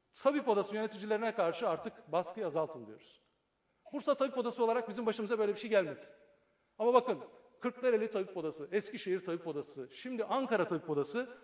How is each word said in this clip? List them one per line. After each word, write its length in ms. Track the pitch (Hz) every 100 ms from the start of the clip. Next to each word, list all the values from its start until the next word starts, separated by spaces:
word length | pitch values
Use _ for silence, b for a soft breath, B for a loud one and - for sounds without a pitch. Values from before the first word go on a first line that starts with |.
| _
Tabip 340 | - 277 285 226
Odası 260 | 202 196
yöneticilerine 600 | 214 220 208 214 214 226
karşı 340 | 208 170 165 220
artık 440 | 123 - - -
baskıyı 340 | 165 175 180 180
azaltın 400 | 156 156 147 107
diyoruz. 360 | 110 - - _ _ _ _ _ _ -
Bursa 220 | 277 302
Tabip 240 | 285 277 262
Odası 260 | 240 240
olarak 240 | 226 240 226
bizim 180 | 208 226
başımıza 320 | 214 208 220
böyle 140 | 208
bir 40 | 202
şey 120 | 226
gelmedi. 300 | 208 160 135 - - - _ _ _ _ -
Ama 160 | 226
bakın, 240 | 247 247 156 - - - -
Kırklareli 500 | 247 240 254 220 220
Tabip 260 | 208 196 190
Odası, 320 | 156 156 143
Eskişehir 520 | 202 202 233 190 185
Tabip 220 | 180 170 170
Odası, 420 | 147 - 139 127
şimdi 320 | - 254 247
Ankara 440 | 202 247 262 214 165
Tabip 220 | 160 -
Odası 380 | 143 139 233 254 -